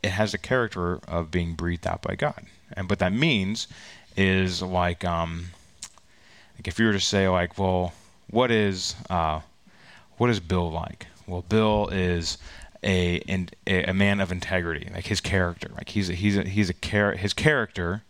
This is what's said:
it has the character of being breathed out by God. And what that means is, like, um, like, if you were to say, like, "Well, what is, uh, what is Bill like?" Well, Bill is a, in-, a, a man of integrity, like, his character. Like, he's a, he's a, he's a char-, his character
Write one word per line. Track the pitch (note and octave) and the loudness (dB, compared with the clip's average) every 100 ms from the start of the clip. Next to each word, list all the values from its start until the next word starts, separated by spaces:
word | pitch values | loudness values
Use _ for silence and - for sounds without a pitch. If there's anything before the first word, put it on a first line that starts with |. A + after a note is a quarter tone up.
it | G2+ | -2
has | F#2+ G#2+ | 0 0
the | G2+ | -2
character | - C3 A2+ - F2 F2 - | 0 0 0 -2 -2 -2 -4
of | E2+ D#2+ | -4 -2
being | F2+ E2+ | -2 -2
breathed | E2 E2+ E2+ - | -2 -2 -2 -4
out | - | -4
by | - | -6
God. | - D3 - - - - | -2 -4 -4 -18 -20 -16
And | - F#2 | -10 -4
what | G2+ | 0
that | F#2 | 2
means | G#2 D#3+ A#2+ F#2+ A2+ - - - - - - | 2 2 2 0 -4 -8 -12 -20 -20 -10 2
is, | G2 F#2+ F#2 F2 | 4 4 2 -2
like, | F#2 F#2 F2 E2+ | -2 0 0 0
um, | F2+ E2+ E2+ E2 F2 - - - - - _ - - - - - | -2 -2 -2 -6 -10 -16 -20 -18 -18 -18 _ -20 -20 -20 -20 -12
like, | - | -8
if | F#2 | 2
you | A2+ | 4
were | |
to | G2+ | 4
say, | - G2+ F#2+ | 2 2 4
like, | F#2 F2 - | 4 0 0
"Well, | F#2+ F#2 F2+ - - - - | 0 2 0 -6 -20 -20 -2
what | A2 B2 | 2 4
is, | A2+ G2+ F#2 F2+ - - | 4 2 0 -6 -8 -4
uh, | F2+ D#2+ D#2 - - - - - - - - | 0 0 -2 -6 -20 -20 -20 -20 -20 -20 0
what | A#2+ | 0
is | G#2+ | 0
Bill | E2+ F#2 E2+ | 0 0 0
like?" | D#2+ - - - - - | -4 -6 -12 -18 -18 -10
Well, | F2+ | -8
Bill | F2 A2 A2 G#2+ G#2 | 0 4 4 4 2
is | G2 F2+ F2 E2 - - - - - | 0 2 0 -2 -6 -12 -18 -20 -6
a, | - F#2 F2 F2 | 0 2 2 0
in-, | - F#2+ F2 - - | -2 -4 -4 -8 -2
a, | F#2 | 0
a | E2+ | 2
man | F#2+ G2+ G2+ | 2 2 2
of | F#2+ | 0
integrity, | F2+ - F#2 E2+ E2 - | -4 -2 -2 -2 -4 -6
like, | F2+ - | -10 -4
his | G#2 | -4
character. | - G2 F2 E2+ - - | 0 2 0 -2 -10 -12
Like, | - | -6
he's | G#2+ F#2 | -4 -2
a, | |
he's | E2+ G#2 G2+ | 0 2 2
a, | |
he's | F#2+ G2 F#2+ | 0 0 0
a | |
char-, | F2+ - G#2 G#2 - | 0 -2 2 2 2
his | G2+ | -2
character | - D#3 D3 A2 - F2 G2+ - | 2 2 2 0 -2 -2 -2 -6